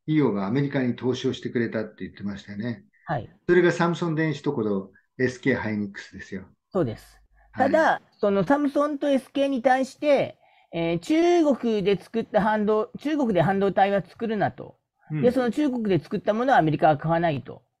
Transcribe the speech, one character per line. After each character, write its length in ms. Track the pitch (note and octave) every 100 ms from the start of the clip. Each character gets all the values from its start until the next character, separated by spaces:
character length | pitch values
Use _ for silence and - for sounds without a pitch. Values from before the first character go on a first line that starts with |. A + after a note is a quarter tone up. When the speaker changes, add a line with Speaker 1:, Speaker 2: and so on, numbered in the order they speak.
| -
Speaker 1:
企 120 | D#3
業 140 | C3
が 140 | G2+ G2
ア 40 |
メ 100 | B2+
リ 80 | C#3
カ 140 | C#3
に 120 | B2+ A2+
投 200 | A#2+ B2
資 120 | C3
を 40 |
し 60 | A#2+
て 100 | A#2+
く 100 | B2
れ 100 | A#2
た 120 | A2+
っ 20 | G#2+
て 180 | -
言 60 | F#2
っ 40 |
て 100 | -
ま 140 | G2 G2
し 80 | -
た 60 |
よ 60 | G2+
ね。 260 | A#2+ A2+ - _ -
Speaker 2:
は 120 | D3
い。 120 | G2 _ -
Speaker 1:
そ 80 | F3+
れ 60 |
が 100 | F3
サ 160 | E3 E3+
ム 80 | E3+
ソ 140 | F3
ン 60 | D#3
電 180 | D#3+
子 80 | D3
と 100 | -
こ 120 | C#3+
の 260 | G#2+ G2 F#2+ _ _ -
エ 120 | B2+
ス 100 | B2
ケ 140 | C#3
ー 20 | B2
ハ 140 | G#2+
イ 80 | G#2+
ニ 100 | G2+
ッ 40 |
ク 80 | G2
ス 100 | - F#2+
で 60 |
す 140 | - F#2+
よ。 80 | F2+ _ _
Speaker 2:
そ 100 | G3
う 40 | C3+
で 120 | G#2+
す。 240 | - _ _ _ _
Speaker 1:
は 120 | - C4+
い。 40 |
Speaker 2:
た 60 | D#4
だ、 240 | D4 D#3+ _ _
そ 120 | G#3
の 120 | G3
サ 140 | F3+ C#4+
ム 120 | D4
ソ 180 | C#4+ D4
ン 120 | D4+
と 100 | D4
エ 100 | C4+
ス 120 | -
ケ 140 | C#4+ C#4
ー 20 |
に 140 | C4+
対 240 | C4 C4 C4
し 120 | -
て、 380 | D4 C4+ C#3 - _ _ _
え 200 | E3 E3
ー、 60 | E3+
中 560 | - D#4 F4 F4 D4+ A#3
国 280 | A#3 G#3+
で 180 | F#3+ F#3+
作 200 | - A3+
っ 40 | -
た 160 | G#3
半 200 | G#3 G#3+
導-、 280 | G#3 G#3+ G#3+ -
中 180 | C#4+ D#4
国 160 | A#3+
で 80 | F3+
半 180 | D#3 G3
導 140 | G3
体 180 | F#3+ G3
は 120 | G3+ -
作 220 | - A3
る 80 | A3
な 140 | C#3+
と。 260 | - - - _ _ -
Speaker 1:
う 60 | D3+
ん。 40 |
Speaker 2:
で、 100 | A#3+
そ 100 | B3
の 100 | A#3+
中 180 | B3+ D4+
国 140 | B3
で 160 | G#3+ F3
作 180 | - G3
っ 20 |
た 140 | -
も 120 | G#3+ B3+
の 80 |
は 60 | A#3
ア 20 |
メ 100 | D#3+
リ 60 | E3
カ 100 | E3
は 100 | D3
買 140 | D#3+
わ 80 | E3
な 100 | E3+
い 140 | C#3
と。 200 | - - _ _